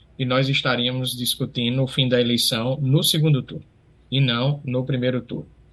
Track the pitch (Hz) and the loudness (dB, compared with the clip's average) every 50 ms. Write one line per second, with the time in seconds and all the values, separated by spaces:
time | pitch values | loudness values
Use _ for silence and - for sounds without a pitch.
0 | - _ - - 135 127 127 131 131 135 135 131 - 139 123 120 120 123 127 131 | -20 _ -8 -6 -2 0 2 0 2 2 0 0 0 0 0 0 0 -2 -2 -2
1 | 127 120 120 123 123 120 - - 135 117 - 123 120 120 123 135 135 127 - - | -4 -4 -4 -4 -4 -4 -2 -2 -4 -4 -2 -2 -2 0 0 0 -2 -2 0 0
2 | 131 123 123 123 123 120 120 117 - - 123 113 113 127 135 - 143 131 135 160 | 0 2 2 2 2 2 2 0 0 0 0 -2 -2 -2 -2 -2 0 2 4 4
3 | 185 - - 160 151 160 147 127 - - 82 80 - - _ _ _ _ _ _ | 4 2 2 2 4 4 4 2 2 -4 -10 -14 -14 -16 _ _ _ _ _ _
4 | _ _ 127 135 139 127 117 117 123 139 147 143 - 131 123 127 127 139 143 123 | _ _ 0 0 2 2 2 0 0 0 -2 -2 -4 -4 -2 -2 -2 -2 -2 0
5 | 123 127 127 123 117 - - 156 147 - - _ - - | 0 0 0 -2 -4 -6 -10 -10 -10 -12 -20 _ -20 -20